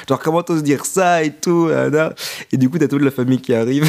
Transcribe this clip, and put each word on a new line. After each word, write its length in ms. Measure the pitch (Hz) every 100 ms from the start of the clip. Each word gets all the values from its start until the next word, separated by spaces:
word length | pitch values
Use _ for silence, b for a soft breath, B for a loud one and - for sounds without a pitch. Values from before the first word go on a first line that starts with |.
| B
genre, 100 | 131
comment 240 | 160 170
t'oses 220 | 170 165
dire 200 | 147 135
ça 380 | - 190 180 170
et 80 | 151
tout, 380 | 151 180 170 160
là, 200 | 131 135
là. » 220 | 147 160 - B B B
Et 40 | 135
du 120 | 127
coup, 100 | 160
t'as 100 | 139
toute 140 | 143
la 100 | 139
famille 280 | 131 127 127
qui 140 | -
arrive. 340 | 113 113 139